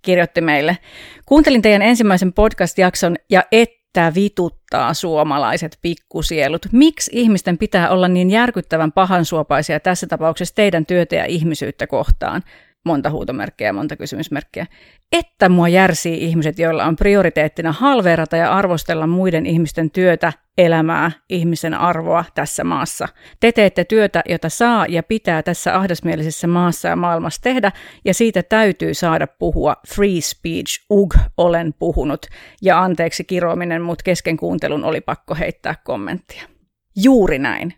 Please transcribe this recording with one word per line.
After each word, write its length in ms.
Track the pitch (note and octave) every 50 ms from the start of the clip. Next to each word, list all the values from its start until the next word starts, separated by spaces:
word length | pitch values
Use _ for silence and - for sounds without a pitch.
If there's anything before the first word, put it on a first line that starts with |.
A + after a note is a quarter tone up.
kirjoitti 380 | - F#3+ F3+ F3+ E3+ E3 _ F3
meille: 380 | E3 D#3+ D3+ C#3+ C#3+ D#3+ F3+ - _ - - - - - - - -
"Kuuntelin 360 | - C4+ D#4 D4+ D#4 C4+ A#3
teidän 200 | G3+ A3 G#3 G3+
ensimmäisen 500 | G3 A3+ B3 A3+ A#3 G#3 F#3+ F3+ F#3+ F#3
podcast-jakson 840 | F3 - G#3+ A3 - - F#3 F3 - - F#3 F3+ - - - E3+ F3 - _ _
ja 140 | G3 F#3 - -
että 600 | - A3+ A#3 - _ _ _ _ _ F#3 E3+ E3 D#3
vituttaa 800 | F#3 G3+ G#3 _ - F3 E3 - - _ _ - A2+ B2 A#2+ D#3+
suomalaiset 840 | - - F3 D#3+ D3+ D3+ D#3 C#3 D3 C#3 A2 C3 E3+ E3 D#3+ - _
pikkusielut. 840 | - E3+ E3+ - _ _ - E3+ D#3 - E3+ D#3 C#3 C3+ D#3 E3+ - G3
Miksi 380 | A3 A#3+ D4 E4 D#4 - - - -
ihmisten 440 | A#3 A#3+ A3 G#3 F3+ - - F3 D#3+
pitää 320 | A3 - - F#3 E3+ -
olla 180 | F#3+ F#3 F3+ F3+
niin 220 | F3+ F3+ F3+ F#3
järkyttävän 640 | G3+ A3+ A#3+ B3 A#3 F#3+ E3+ _ - D#3+ D#3+ D#3
pahansuopaisia 880 | - F#3+ F#3+ F3+ F#3+ F3+ E3 - F3+ D#3+ D3 _ C#3+ C#3 D3+ - - D3+
tässä 260 | _ F#3 F3+ - -
tapauksessa 480 | E3+ E3+ - D#3+ D#3+ E3 - F3+ - _
teidän 320 | - G#3 G3+ F3 E3 D#3
työtä 300 | - F3+ F3 E3+ E3+ F3
ja 80 | - -
ihmisyyttä 600 | - E3 E3+ D#3 E3 D#3 - - G#2+ - - -
kohtaan?" 560 | - - A#2 - - - - - - D#2+ F3 - _ - _ _ _ _ _ _
Monta 260 | F3 D#3+ C#3 C3 D3
huutomerkkiä 560 | D3+ C3+ - - B2+ B2 G2+ - _ - A2
ja 60 | G#2+
monta 240 | G2 G2 C#3 D3+ D3+
kysymysmerkkiä. 720 | - - - C3+ - - - D3 C#3 - _ - - F3 - _ _ - _ _ _ _ _
"Että 360 | - E4+ E4 _ _ _ G3+ F#3
mua 200 | F3+ F3+ E3+ E3+
järsii 560 | F3 F#3+ F#3+ F#3 E3+ - - E3+ E3 - -
ihmiset, 340 | E3+ E3 E3 D3 D#3 D3+ D#3+
joilla 260 | E3 E3 E3 C3+ G2+
on 120 | D#3 E3
prioriteettina 760 | - - G3+ G3+ G3+ F#3 E3 - D#3+ D3+ D#3 _ - E3 E3
halveerata 640 | D3 - A#3+ C#4 C#4 A#3+ F#3+ F3 E3 E3 D#3+ D#3 -
ja 160 | E3 E3+ A2
arvostella 540 | D#3 F#3+ G3+ F#3 F3 D#3 - - E3+ D#3+ D#3
muiden 400 | D#3+ E3+ F3+ F#3+ F#3 E3 D#3+ D#3+
ihmisten 440 | - E3 E3 E3+ D3+ - - D#3+ D3+
työtä, 420 | _ F#3 F#3 F3+ E3+ D#3+ - E3 D#3 _ _ _ _ -
elämää, 520 | F3+ E3 E3 E3 D#3+ D#3+ E3 D3+ D3+ E3+ D#3+ _ _ _
ihmisen 460 | F#3 F3 E3 E3+ E3 - - E3 D#3+
arvoa 500 | - - F3 E3+ D#3+ E3 E3+ E3+ E3+ E3+ - _
tässä 300 | - D3 D#3 - - -
maassa. 440 | E3+ E3+ C#3 C#3 - - - - - _ _ - - - _
Te 120 | - E3
teette 320 | - - G#3 F#3+ _ - F3
työtä, 380 | _ A3 A3 G#3 G3 - E3+ - -
jota 200 | F3 E3 - D#3+
saa 380 | - - A#3 A#3+ A#3+ A3 F3
ja 160 | - E3+ E3
pitää 400 | E3+ _ A3 A3 _ - E3+ D#3
tässä 340 | - - F3 - - F#3 -
ahdasmielisessä 680 | F#3 F#3+ F#3 E3+ - - E3+ D#3+ D#3 D3+ D#3+ D#3 - -
maassa 420 | E3+ F3 F3 F3 F3 E3+ - - E3+
ja 80 | E3+
maailmassa 460 | F3 F3 F3 E3+ E3 E3 D#3+ - -
tehdä, 300 | - B3 B3+ B3+ G#3 F#3+ - - - - - _ _
ja 100 | - F#3
siitä 280 | - A#3 A3+ - F#3
täytyy 520 | F3 _ A3 A3 A3 G3+ F3 _ E3 D#3+ D#3
saada 320 | - - E3+ D#3+ D#3+ D#3
puhua. 500 | - _ _ F3 F3 - D#3+ - D3+ - _ _ -
Free 320 | - G3+ G3+ G#3 F#3 E3+
speech, 640 | - - - _ - E3+ E3 F3 F3 - - - _ _
ug, 240 | G#3 G3+ G3+ E3+ - - - - -
olen 380 | - F3 F3 E3+ E3+ E3+ D#3+ D3+ _
puhunut. 480 | E3 E3+ D#3+ - - D3+ - - - - - - - - - _
Ja 200 | - F#3+ F3 E3+
anteeksi 420 | F#3 F#3 F3+ D#3 E3+ E3+ - - F#3
kiroaminen, 580 | - F#3+ F3+ F3 E3 E3+ F3 F3 F3 E3 E3
mut 200 | E3+ E3+ E3 -
kesken 340 | - F#3+ F3+ - - E3 E3
kuuntelun 480 | D#3 - F3 F3+ E3+ - C#3+ D3 - -
oli 160 | - D#3 D#3+
pakko 340 | - - - - _ - E3
heittää 400 | D3+ - F3 - _ - - E3 - _
kommenttia." 580 | - B2+ G#2 G2+ - - F#3 _ _ - - - _ _ _ _ _ _ _ _ _ _
Juuri 420 | G3 G3 C4 C4+ A#3+ G3 - D#3 C3
näin. 360 | C#3 B2 F#2+ G1+ - F3 -